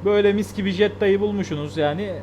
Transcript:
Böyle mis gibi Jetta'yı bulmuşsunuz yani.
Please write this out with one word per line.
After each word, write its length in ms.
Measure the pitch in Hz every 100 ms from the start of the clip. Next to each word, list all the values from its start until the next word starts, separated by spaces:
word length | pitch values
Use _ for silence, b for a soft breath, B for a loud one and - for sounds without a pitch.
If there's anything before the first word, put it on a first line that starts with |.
Böyle 280 | 196 208 202
mis 240 | 202 202 -
gibi 140 | 196
Jetta'yı 500 | 180 208 208 202 196
bulmuşsunuz 560 | 208 208 185 156 147 160
yani. 360 | 147 151 202 165